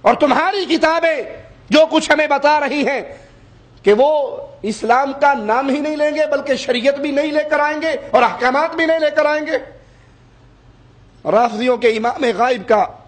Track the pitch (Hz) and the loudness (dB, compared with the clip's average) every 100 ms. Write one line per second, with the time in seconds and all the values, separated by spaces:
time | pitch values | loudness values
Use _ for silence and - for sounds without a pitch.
0 | - - 294 254 349 403 339 320 311 330 | 2 2 2 2 0 -2 -2 0 2 2
1 | 330 294 202 - - - - 269 320 311 | 0 -2 -8 -14 -20 -20 0 4 4 2
2 | 320 302 294 285 285 302 285 294 262 262 | 2 0 2 2 2 2 0 -2 -2 -4
3 | 160 - - - - - _ - 196 214 | -8 -18 -20 -20 -20 -20 _ -2 2 4
4 | 285 302 254 - - - 208 214 220 247 | 4 2 -2 -8 -14 -10 -8 -6 0 0
5 | 277 269 285 277 214 233 277 277 302 302 | 0 0 2 2 0 -2 0 -2 -4 -2
6 | 302 302 302 277 277 254 - 247 254 277 | -2 0 -2 -2 -2 -4 -2 0 0 0
7 | 294 277 302 302 302 302 294 302 320 277 | -2 -2 0 -2 0 0 0 -2 -4 -6
8 | - 262 240 247 254 269 330 330 320 330 | 0 2 2 0 0 0 -2 -2 0 0
9 | 302 302 294 302 302 294 - - - _ | 0 0 -2 -2 -2 -6 -6 -20 -20 _
10 | _ _ _ _ _ _ _ _ _ _ | _ _ _ _ _ _ _ _ _ _
11 | - _ - 202 240 214 254 240 240 220 | -20 _ -2 0 0 -2 -2 0 0 0
12 | 233 294 247 196 247 247 185 214 180 - | -2 -2 -2 0 0 -2 2 2 2 -6